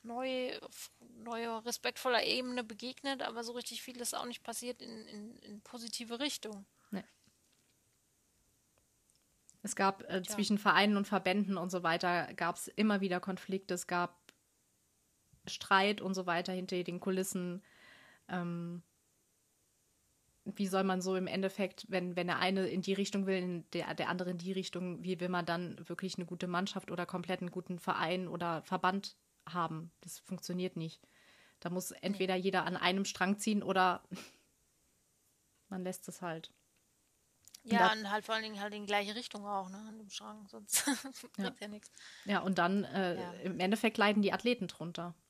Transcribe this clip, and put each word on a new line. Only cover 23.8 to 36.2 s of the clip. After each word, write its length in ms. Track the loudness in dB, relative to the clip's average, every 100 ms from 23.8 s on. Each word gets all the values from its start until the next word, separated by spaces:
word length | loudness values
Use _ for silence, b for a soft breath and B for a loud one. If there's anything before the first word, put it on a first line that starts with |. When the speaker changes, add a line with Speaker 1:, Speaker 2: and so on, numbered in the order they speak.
| -4
Speaker 2:
der 140 | -2 0
andere 220 | 0 -2
in 80 | -2
die 140 | -2
Richtung, 500 | -4 -4 -4 -4 -4
wie 160 | -4 -2
will 100 | 0
man 160 | 0
dann 320 | 0 -2 -2 -8 -8
wirklich 280 | -6 -4 -4
eine 100 | -6
gute 200 | -4 -2
Mannschaft 460 | 0 0 -4 -6
oder 120 | -6 -4
komplett 340 | -6 -4 -4
einen 100 | -4
guten 300 | -8 -8 -6
Verein 480 | -2 0 0 0 -2
oder 340 | -4 -2 -2
Verband 540 | -2 2 2 2 -4 -14 _ _ -6
haben? 420 | -2 0 -2 -10 _
Das 180 | -16 -16
funktioniert 560 | -8 -8 -4 -2 -2 -2
nicht. 240 | -6 -8 b b b b b b
Da 120 | -4
muss 200 | -2 -4
Speaker 1:
Nee. 60 | -4
Speaker 2:
entweder 340 | -2 0 2 4
jeder 280 | 4 2
an 120 | 2 4
einem 280 | 4 4
Strang 340 | 0 2 2 4
ziehen 240 | 2 2
oder 400 | 4 6 6 4 -4
<laughs> 1600 | -12 -12 -20 _ _ _ _ _ _ _ _ _ _ _ _ _
man 140 | -6
lässt 260 | -6 -6 -10
es 140 | -8